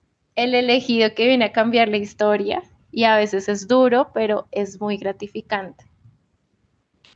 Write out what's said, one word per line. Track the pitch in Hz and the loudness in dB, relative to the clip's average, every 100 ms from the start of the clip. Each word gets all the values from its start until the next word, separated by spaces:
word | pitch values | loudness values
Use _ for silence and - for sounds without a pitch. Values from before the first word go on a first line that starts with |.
| _ _ _ | _ _ _
el | - 247 | -4 0
elegido | 247 247 254 247 226 220 | 0 2 2 2 2 2
que | 220 240 | 2 2
viene | 254 | 2
a | 208 | 2
cambiar | 226 226 233 220 | 0 2 2 2
la | 208 | 0
historia | 208 - 208 208 202 - - _ _ | -4 -2 0 0 -2 -6 -10 _ _
y | 220 | 0
a | 226 214 | 2 2
veces | 208 196 196 | 0 -2 -4
es | 202 196 | -6 0
duro, | 254 254 240 - | 2 4 2 0
pero | - 220 208 - | -2 -2 -2 -4
es | 202 196 196 | -6 -6 -6
muy | 208 202 | -6 -4
gratificante. | 196 196 208 220 - 202 185 - _ _ _ _ _ _ _ _ _ _ _ _ _ | -6 -8 -12 -12 -8 -8 -10 -18 _ _ _ _ _ _ _ _ _ _ _ _ _